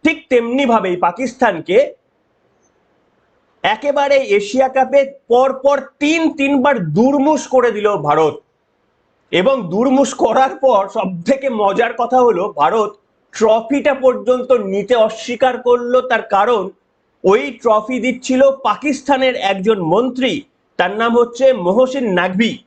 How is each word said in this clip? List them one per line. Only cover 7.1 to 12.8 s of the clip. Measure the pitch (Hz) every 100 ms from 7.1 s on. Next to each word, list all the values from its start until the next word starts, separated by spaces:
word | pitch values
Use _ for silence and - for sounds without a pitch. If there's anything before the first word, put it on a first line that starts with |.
| 285 277 - -
করে | 254 240
দিল | 208 208 202
ভারত। | 147 156 156 120 _ _ _ _ _ _ _ _ _
এবং | 165 196 269 185
দুর্মুষ | 185 254 262 277
করার | - 254 240 262 -
পর | 269 214 196
সব | 220 190 180
থেকে | 170 269 269
মজার | 220 202 190 233 233
কথা | 233 254
হলো | 247 185 202 175
ভারত | 151 220